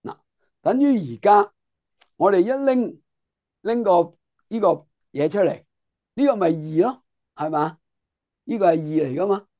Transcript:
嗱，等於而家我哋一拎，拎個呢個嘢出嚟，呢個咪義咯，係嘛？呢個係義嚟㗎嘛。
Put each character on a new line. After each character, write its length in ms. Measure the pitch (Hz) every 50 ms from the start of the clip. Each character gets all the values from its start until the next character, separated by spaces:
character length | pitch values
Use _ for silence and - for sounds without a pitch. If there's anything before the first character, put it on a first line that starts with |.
嗱， 160 | - 113 - _ _ _ _ _ _ _ _ _
等 180 | _ 160 220 262
於 360 | 285 285 262 214 165 123 117
而 40 | 110
家 340 | - 202 208 208 403 - _ _ _ _ _ _ _ _ _ _ - _ _
我 140 | _ 170 196
哋 80 | 196 185
一 120 | 180 226 262 277 277
拎， 360 | 269 254 254 233 175 - _ _ _ _ _ _ _ _ _ _ _ _ _
拎 220 | _ 202 233 240 226
個 320 | 202 180 175 170 165 _ _ _ _ _ _ _ _
呢 100 | 214 226
個 80 | 202 180 156 151 _ _ _ _ _ _
嘢 180 | - 131 147 160
出 100 | 175 208
嚟， 240 | 185 156 - - _ _ _ _ _ _ _ _ _ _ _
呢 100 | 220 277
個 100 | 277 247
咪 120 | 208 185 165
義 320 | 165 160 151 156 156 160 190
咯， 200 | 247 254 _ _ _ _ _ _ _ _
係 140 | - 147 156
嘛？ 280 | 160 147 151 160 160 _ _ _ _ _ _ _ _ _ _ _ _ _ _
呢 140 | - 233
個 160 | 214 196 175 165
係 40 |
義 260 | 165 156 151 156 160 147
嚟 100 | 131 127
㗎 120 | 156 185
嘛。 200 | 208 196 202 202 _ _